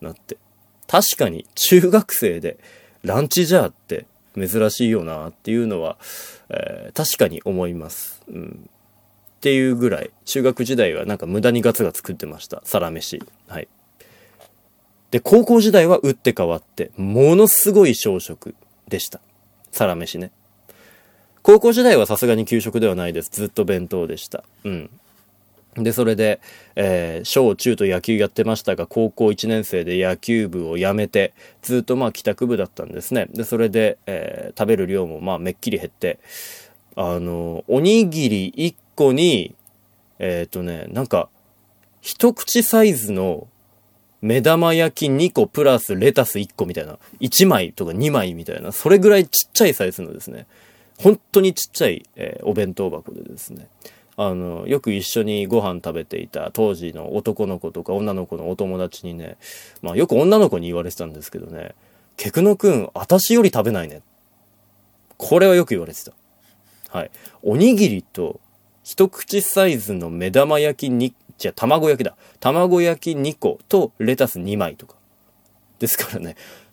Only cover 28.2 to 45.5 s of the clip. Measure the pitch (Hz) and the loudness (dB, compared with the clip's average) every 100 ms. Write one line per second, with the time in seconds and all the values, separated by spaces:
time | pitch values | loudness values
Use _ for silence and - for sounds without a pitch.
28.2 | 101 - 110 110 - 92 85 117 110 - | -2 -2 -2 -2 -4 -4 -4 -2 -2 0
29.2 | 110 101 110 110 101 92 85 90 92 87 | 0 0 -2 -4 -4 -4 -2 -2 -2 -2
30.2 | - 113 101 90 82 85 95 104 104 104 | -2 -2 -2 -6 -6 -2 -2 0 0 0
31.2 | 92 - - _ - 123 117 127 120 - | 0 -4 -20 _ -4 -2 0 -2 -2 -4
32.2 | - 101 123 113 92 - - 90 - 127 | -4 -2 -2 -2 -4 -8 -14 -12 -6 -4
33.2 | - - 110 113 113 110 107 - - 87 | -4 -6 -4 -2 0 2 0 -2 -8 -8
34.2 | - - - - 104 104 90 98 87 78 | -8 -12 -12 -4 0 0 0 -2 -4 -6
35.2 | 90 85 90 - - 98 90 _ 90 - | -6 -4 -6 -6 -6 -6 -6 _ -6 -6
36.2 | - - - - - _ _ - 90 87 | -12 -18 -18 -20 -20 _ _ -8 -4 -4
37.2 | 87 85 85 85 - 127 175 226 190 160 | -6 -6 -8 -8 0 2 4 4 4 0
38.2 | 131 104 92 - 165 - _ - 139 131 | 0 0 -4 -4 -4 -6 _ 2 2 4
39.2 | 170 117 80 - _ _ _ _ _ - | 2 2 -2 -12 _ _ _ _ _ -8
40.2 | 95 87 85 92 87 82 80 101 131 90 | -6 -4 -6 -8 -8 -10 -10 -8 -2 -2
41.2 | - _ _ _ _ _ _ _ - - | -2 _ _ _ _ _ _ _ -14 0
42.2 | 240 233 - 240 226 226 220 139 107 95 | 2 2 -2 0 2 4 4 2 -2 -2
43.2 | 95 78 - _ _ _ _ _ _ _ | -2 -4 -10 _ _ _ _ _ _ _
44.2 | 107 123 123 165 165 165 165 - 151 135 | -2 2 4 4 4 2 2 0 0 2
45.2 | 180 - 110 | 2 2 0